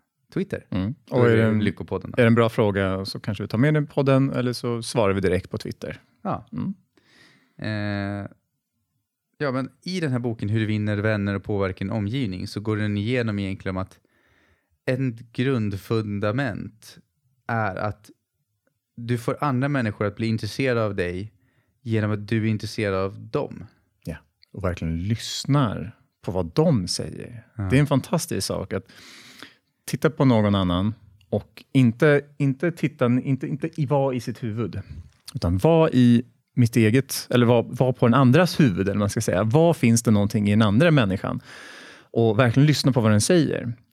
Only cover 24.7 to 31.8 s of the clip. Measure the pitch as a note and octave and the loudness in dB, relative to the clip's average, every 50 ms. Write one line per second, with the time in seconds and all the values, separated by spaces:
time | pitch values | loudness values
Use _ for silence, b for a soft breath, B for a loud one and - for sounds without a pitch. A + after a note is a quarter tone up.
24.7 | F2 - F2 E2 E2 E2 F2 G2+ A#2 - - - - - - - C#3 D3 C3+ G#2 | -4 -4 -4 -4 -4 -4 -4 -4 -4 -6 -6 -10 -10 -8 -4 0 0 0 0 0
25.7 | F#2+ F2 - G#2+ - _ _ _ _ _ - - F2+ F#2+ F2+ E2 - D#3 D#3 F3+ | -2 -6 -8 -12 -14 _ _ _ _ _ -10 -6 -4 -4 -4 -2 0 2 2 2
26.7 | D3 G#2 F2+ E2+ - - F#2 - - - - - B2 A2+ - _ _ - G2 F#2 | 2 0 0 -4 -6 -6 -6 -8 -10 -12 -14 -16 -16 -18 -20 _ _ -8 -2 2
27.7 | A2+ C#3 D3 C#3 C#3+ C3 - - - D#3+ - - - G2 - - F#2 E2+ F#2+ - | 2 2 4 4 2 0 0 0 -4 -4 -2 -4 -4 -6 -4 -4 -6 -6 -6 -6
28.7 | G2 G2 - B B B B B B B B B B B B B B B B _ | -8 -8 -8 B B B B B B B B B B B B B B B B _
29.7 | _ _ _ - - - - D#3 C#3 - D3 C3 A#2+ A2 G#2 G#2 G2+ G2 F#2+ F2+ | _ _ _ -8 -6 -2 0 -2 2 4 4 4 6 6 4 4 2 2 2 2
30.7 | F2 F2+ F#2+ A2 G#2+ - - - _ _ _ _ - G#2 - - _ - - _ | 0 0 0 -2 -4 -6 -14 -20 _ _ _ _ -4 -4 -4 -6 _ -20 -20 _
31.7 | - C3+ | 2 4